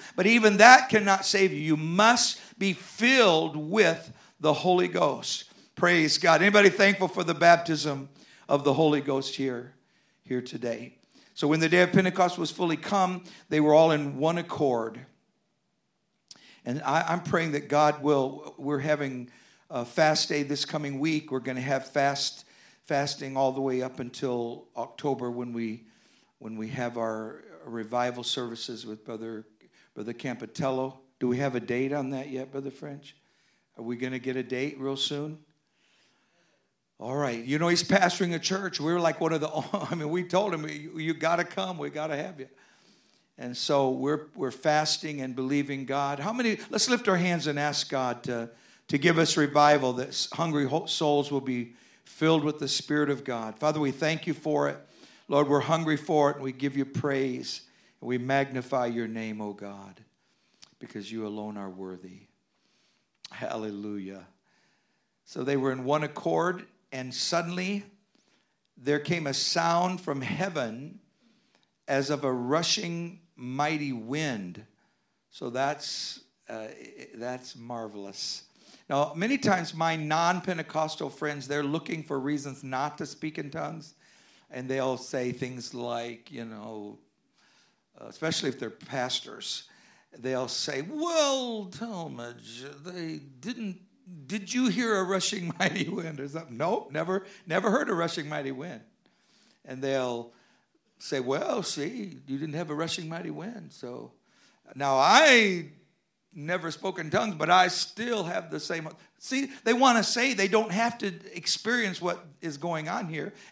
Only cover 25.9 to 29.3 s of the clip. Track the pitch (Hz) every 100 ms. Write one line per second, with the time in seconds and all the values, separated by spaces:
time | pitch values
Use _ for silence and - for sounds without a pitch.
25.9 | _ _ _ _ - 110 110 110 131 120
26.9 | 120 113 110 110 - - - 120 117 107
27.9 | 123 123 120 120 135 120 117 - 113 117
28.9 | 110 - 110 113